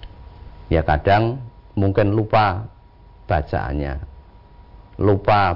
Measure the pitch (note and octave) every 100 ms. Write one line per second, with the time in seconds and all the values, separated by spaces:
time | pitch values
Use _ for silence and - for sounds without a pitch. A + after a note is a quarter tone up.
0 | - - - - - - - E2 D#2 D2+
1 | G2 G2+ A2+ C3 A#2 - - - G2 G2
2 | G#2 G#2+ G#2+ A2+ G#2 F#2 A2+ - - -
3 | - - - E2 D2+ - - D2 C#2 C2+
4 | - - - - - - - - - -
5 | G2 G2+ - G#2 F#2+